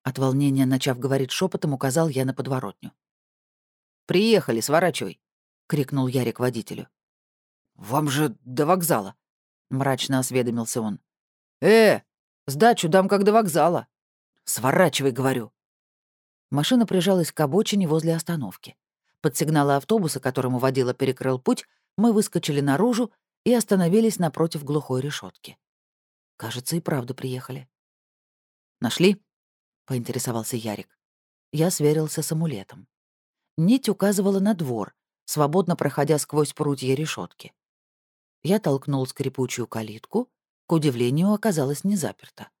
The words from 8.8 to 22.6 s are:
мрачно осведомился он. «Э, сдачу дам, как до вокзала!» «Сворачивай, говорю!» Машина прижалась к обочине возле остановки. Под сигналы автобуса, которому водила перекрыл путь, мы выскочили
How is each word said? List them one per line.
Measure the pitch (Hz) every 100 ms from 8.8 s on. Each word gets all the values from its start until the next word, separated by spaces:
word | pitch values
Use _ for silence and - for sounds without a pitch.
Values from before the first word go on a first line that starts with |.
| 165 131 98 - _ _ _ _ _
мрачно | 131 135 127 - 135
осведомился | 127 127 120 117 113 123
он. | 110 95 _ _ _ _ _ _
«Э, | 165 226 214 113 _ _ _ _
сдачу | - 135 226 233 165
дам, | 190 185
как | 202
до | 202
вокзала!» | 220 208 156 156 156 110 _ _ _ _ _
«Сворачивай, | - - 123 - - - 135
говорю!» | 127 131 131 110 _ _ _ _ _ _ _ _ _ _
Машина | 139 147 254
прижалась | 233 190 175 185 160
к | -
обочине | 147 170 220 202
возле | 175 160 165
остановки. | 165 - 165 104 - - _ _ _ _ _
Под | 156
сигналы | - 156 156 143
автобуса, | 139 - 220 165 135
которому | 131 131 127 127
водила | 131 131 123
перекрыл | 127 131 127 131 127
путь, | - 247 - _ _ -
мы | 233
выскочили | 214 202 175 - 143